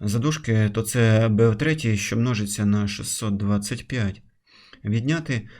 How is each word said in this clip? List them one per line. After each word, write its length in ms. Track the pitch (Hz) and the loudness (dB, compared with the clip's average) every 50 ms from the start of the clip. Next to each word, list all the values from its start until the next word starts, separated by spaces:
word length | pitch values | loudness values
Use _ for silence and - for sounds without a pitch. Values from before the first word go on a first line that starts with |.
за 180 | - 104 101 120 | -6 -2 -2 0
дужки, 520 | 117 151 156 156 - 117 113 110 107 107 | 0 0 -2 -2 -2 0 2 2 2 2
то 120 | 104 113 110 | 0 -2 -4
це 460 | - - 123 117 113 110 110 113 113 | -2 0 2 4 6 6 6 4 4
Б 220 | 107 104 117 117 | 4 4 4 4
в 80 | 110 107 | 4 2
третій, 380 | 147 156 156 156 - 113 107 | 0 0 0 0 0 0 0
що 200 | 101 - - 117 | 0 -2 -2 -2
множиться 500 | 113 117 127 123 101 107 101 - - 110 | 0 0 0 0 -2 -2 -4 -4 -2 0
на 220 | 101 101 104 104 101 | 2 2 2 0 -2
шістсот 480 | 101 - - - - - 117 110 101 | -4 -6 -8 -8 -6 -4 -4 -4 -2
двадцять 520 | 98 104 101 104 101 101 - 127 117 - - | -2 0 0 0 0 0 -4 -6 -8 -8 -6
п'ять. 340 | 131 127 110 98 98 - - _ _ _ _ _ _ _ _ _ - - - | -4 -2 -2 -2 -4 -6 -14 _ _ _ _ _ _ _ _ _ -20 -10 -4
Відняти, 640 | 107 104 117 113 139 160 165 156 160 135 113 104 - - | -2 -2 -2 0 0 -2 -2 -2 -4 -4 -4 -6 -8 -14